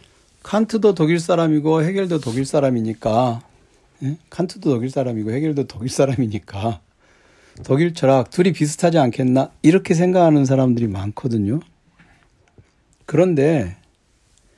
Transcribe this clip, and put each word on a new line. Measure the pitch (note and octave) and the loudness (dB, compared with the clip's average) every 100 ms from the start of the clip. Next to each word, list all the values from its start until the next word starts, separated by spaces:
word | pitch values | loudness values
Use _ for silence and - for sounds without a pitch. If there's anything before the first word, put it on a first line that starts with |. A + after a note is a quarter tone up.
| _ _ _ _ | _ _ _ _
칸트도 | - G#3 A3 A3+ G#3+ | -4 -2 0 2 2
독일 | F3 D#3 E3+ | 2 0 0
사람이고 | E3 E3+ E3 D3+ D3+ D#3+ | 0 0 2 0 2 0
헤겔도 | D#3 G3 F#3 D#3+ | 0 -2 -2 -4
독일 | B2+ A#2 | -4 -4
사람이니까, | C3+ D#3 C#3 A#2+ A2 A2 A2+ A2 B2+ A#2 - _ _ _ _ _ | -2 0 0 0 -4 -4 -2 0 0 -4 -10 _ _ _ _ _
예? | C3+ D#3 _ | -8 -8 _
칸트도 | - F3 - F3 | -8 -8 -4 -2
독일 | A#2+ B2+ | -2 -2
사람이고 | C#3 B2+ A2+ G#2+ | -4 -4 -4 -4
헤겔도 | B2 D#3 C#3+ C3 | -4 -2 -4 -6
독일 | F#2+ A#2+ | -8 -6
사람이니까 | - C#3 C3 A#2 G2+ - G2 A2+ G2+ _ _ _ _ _ _ _ - | 0 0 0 -4 -6 -10 -8 -6 -8 _ _ _ _ _ _ _ -16
독일 | - C3+ E3+ | -2 0 0
철학 | E3 C3+ C3+ A#2 | 0 2 2 2
둘이 | - F3+ | 0 0
비슷하지 | D#3 D3+ - F3 E3 | 0 -4 0 0 2
않겠나? | B2+ A2 B2+ C3 C#3 - | 2 0 0 2 0 2
이렇게 | D3+ F#3+ F#3+ | 4 4 2
생각하는 | E3+ F3+ F#3 E3+ D3 C3+ | 0 2 4 4 4 4
사람들이 | C3+ B2+ A#2 A2+ | 2 2 2 -2
많거든요. | F#2+ G2+ - B2+ A2+ G2+ D3 - _ _ _ _ _ _ _ _ _ _ _ _ _ | -4 -8 -6 -4 -2 -2 -2 -6 _ _ _ _ _ _ _ _ _ _ _ _ _
그런데 | - D3+ F#3 D3+ C#3+ D#3+ F2+ F#2 _ _ _ _ _ _ _ | -2 2 2 2 2 0 -2 -10 _ _ _ _ _ _ _